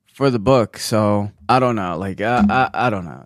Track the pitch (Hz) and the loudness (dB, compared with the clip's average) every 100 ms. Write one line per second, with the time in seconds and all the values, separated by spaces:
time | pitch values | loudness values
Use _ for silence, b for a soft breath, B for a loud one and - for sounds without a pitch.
0 | _ - 135 120 101 131 104 - - 110 | _ -2 0 0 2 2 2 -4 -4 0
1 | 104 104 101 - - 127 127 110 92 82 | 2 0 -2 -10 0 2 2 -2 -4 -6
2 | 98 90 107 123 104 123 131 - 123 101 | -6 -4 -2 2 2 2 0 0 -2 -2
3 | 85 64 | -8 -14